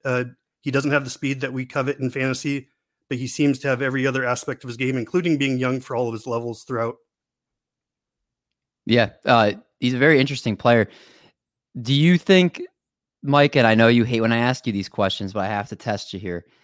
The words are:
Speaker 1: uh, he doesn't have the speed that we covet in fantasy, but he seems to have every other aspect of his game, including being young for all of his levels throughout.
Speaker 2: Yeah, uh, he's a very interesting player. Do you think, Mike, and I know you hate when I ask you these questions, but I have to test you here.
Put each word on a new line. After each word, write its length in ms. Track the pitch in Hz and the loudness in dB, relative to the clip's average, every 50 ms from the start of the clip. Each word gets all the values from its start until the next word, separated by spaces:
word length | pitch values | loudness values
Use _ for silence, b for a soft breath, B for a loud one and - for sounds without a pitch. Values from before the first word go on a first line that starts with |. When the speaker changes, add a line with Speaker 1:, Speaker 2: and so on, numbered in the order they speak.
| - | -6
Speaker 1:
uh, 200 | 135 127 123 123 123 - _ _ _ _ _ | -4 -4 -4 -4 -6 -10 _ _ _ _ _
he 100 | _ 139 | _ -2
doesn't 220 | 127 139 139 147 | -2 0 0 0
have 120 | 147 143 139 | 0 -2 -2
the 60 | 131 | -4
speed 300 | - - - 135 135 131 | -8 -6 -6 -6 -4 -4
that 120 | 139 131 | -6 -6
we 140 | 127 127 127 | -6 -8 -8
covet 320 | 127 - 143 131 131 139 - | -6 -4 -4 -2 -2 -4 -4
in 120 | 131 127 | -6 -6
fantasy, 580 | - 135 131 131 131 127 - 147 143 135 127 _ _ _ _ _ _ _ _ _ | -4 -2 -2 -2 -4 -4 -4 -4 -4 -6 -8 _ _ _ _ _ _ _ _ _
but 100 | 135 120 | -8 -8
he 80 | 131 | -6
seems 320 | 123 - - 147 143 135 131 | -6 -2 0 0 0 0 0
to 80 | - 139 | -2 -2
have 140 | 131 120 | -2 -2
every 240 | 139 131 131 135 131 | -2 -2 -2 0 -2
other 180 | 135 127 135 127 | 0 -2 -2 -2
aspect 380 | 123 123 - - - 127 - | -2 -4 -4 -6 -8 -10 -10
of 60 | - 127 | -12 -12
his 80 | 117 | -8
game, 200 | 117 131 127 135 | -4 -4 -2 -2
including 420 | 127 113 - - 180 170 175 160 139 | -4 -4 -2 -2 -2 0 0 0 0
being 200 | 139 135 131 127 | 0 -2 -2 -2
young 220 | 131 127 131 131 | -2 -2 -2 -4
for 160 | 127 - 131 | -6 -6 -4
all 100 | 120 123 | -4 -4
of 60 | 117 | -4
his 140 | 113 110 - | -6 -8 -8
levels 360 | 131 117 117 117 120 113 - | -6 -6 -6 -6 -6 -10 -12
throughout. 340 | - - 131 113 117 117 120 - _ _ _ _ _ _ _ _ _ _ _ _ _ _ _ _ _ _ _ _ _ _ _ _ _ _ _ _ _ _ _ _ _ _ _ _ _ | -10 -8 -4 -4 -4 -4 -6 -10 _ _ _ _ _ _ _ _ _ _ _ _ _ _ _ _ _ _ _ _ _ _ _ _ _ _ _ _ _ _ _ _ _ _ _ _ _
Speaker 2:
Yeah, 240 | - 117 120 113 98 - _ - | 0 2 2 2 2 -2 _ 0
uh, 280 | - 123 117 107 104 98 104 - _ _ _ | 4 4 6 4 4 0 -2 -10 _ _ _
he's 140 | - 123 127 | -2 -2 0
a 40 | 123 | 4
very 220 | 135 151 139 135 | 4 4 6 4
interesting 360 | 131 139 143 127 - 120 104 | 2 0 -4 -4 -4 -4 -4
player. 320 | - - 123 120 117 104 b b b b b b b b b b _ _ _ _ _ _ _ - 123 | 2 4 4 4 4 4 b b b b b b b b b b _ _ _ _ _ _ _ -16 -8
Do 120 | 117 113 | -4 0
you 240 | 139 143 156 170 180 | 2 4 4 4 4
think, 460 | 175 - - 190 185 180 170 - - 359 - _ _ _ _ _ _ _ _ _ _ | 4 4 4 4 4 4 2 0 -6 -12 -16 _ _ _ _ _ _ _ _ _ _
Mike, 340 | - 139 143 143 143 147 - | -2 2 4 4 4 4 4
and 100 | 143 120 | 4 4
I 80 | 113 110 | 6 6
know 140 | 110 117 117 | 6 6 6
you 160 | 120 120 113 | 6 4 2
hate 160 | 117 120 113 | 2 0 0
when 120 | 113 113 | 0 0
I 60 | 117 117 | 0 0
ask 280 | 120 123 123 - - | 0 0 -2 -2 -4
you 60 | 120 | -4
these 160 | 101 101 95 - | -4 -4 -4 -6
questions, 440 | - - 101 95 - - 104 95 | -4 -2 -2 -2 -2 -4 -8 -8
but 120 | 98 107 95 | -6 -6 -4
I 40 | 101 | -4
have 200 | 107 101 104 - | -4 -6 -6 -8
to 60 | 107 | -12
test 360 | - - 123 104 98 - - | -10 -6 -6 -6 -6 -8 -10
you 80 | - 92 | -12 -10
here. 260 | 104 92 87 87 - _ _ _ | -8 -8 -8 -8 -10 _ _ _